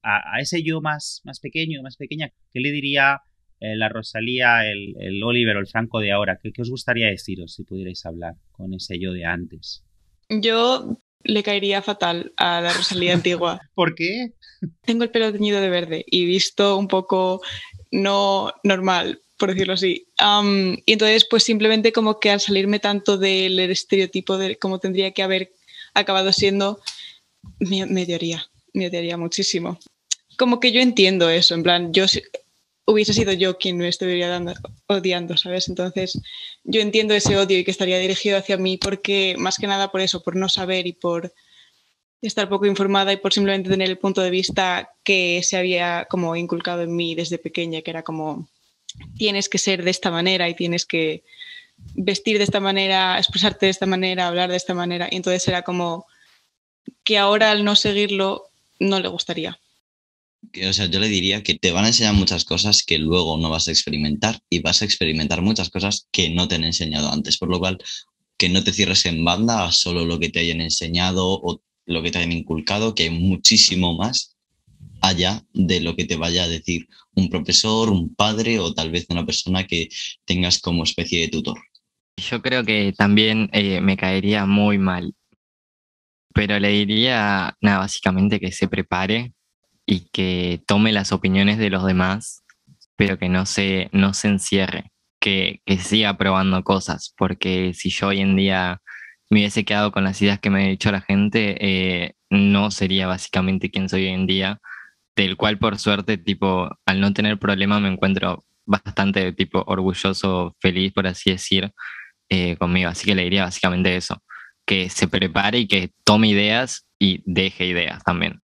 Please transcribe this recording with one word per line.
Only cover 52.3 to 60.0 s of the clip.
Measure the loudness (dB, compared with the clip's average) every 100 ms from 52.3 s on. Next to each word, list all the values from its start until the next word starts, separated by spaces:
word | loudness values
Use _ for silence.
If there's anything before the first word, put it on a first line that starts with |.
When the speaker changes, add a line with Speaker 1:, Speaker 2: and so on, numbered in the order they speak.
| 0
Speaker 2:
de |
esta | 2 0
manera, | 0 0 2 2 2 2
expresarte | 0 2 0 2 0
de |
esta | 2 0
manera, | 0 0 0 -2
hablar | 0 0
de | -2
esta | -4 -4
manera. | -4 -4 -4
Y | -4
entonces | -2 0 0
era | -2
como | -2 -4 -4 -6 -10 _ _ _ _ _ _ _ -20 _
que | 0 2
ahora | 4 4 4
al | 4
no | 2 2
seguirlo, | 2 0 0 0 -2 -2 -10 _ _ _
no | 0 0
le | -2
gustaría. | -6 -6 -6 -8 -10 _ _ _ _